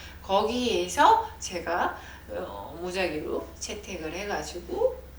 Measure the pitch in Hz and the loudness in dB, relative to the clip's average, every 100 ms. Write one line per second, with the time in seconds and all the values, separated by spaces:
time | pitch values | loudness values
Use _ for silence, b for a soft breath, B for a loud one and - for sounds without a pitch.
0 | B B - 196 220 247 247 185 180 - | B B 2 4 4 2 2 2 2 8
1 | 330 453 453 - - 180 165 175 240 - | 8 8 4 -6 -8 -4 0 2 0 -2
2 | B B - 175 90 101 101 151 180 180 | B B -10 -6 -6 -8 -10 -8 -4 0
3 | 180 151 139 131 - - - 208 - 180 | 0 0 -2 -4 -6 -10 -8 -8 -8 -8
4 | 156 175 208 175 - - - 349 494 - | -6 -6 -4 -4 -4 -8 -6 0 0 0
5 | - | -10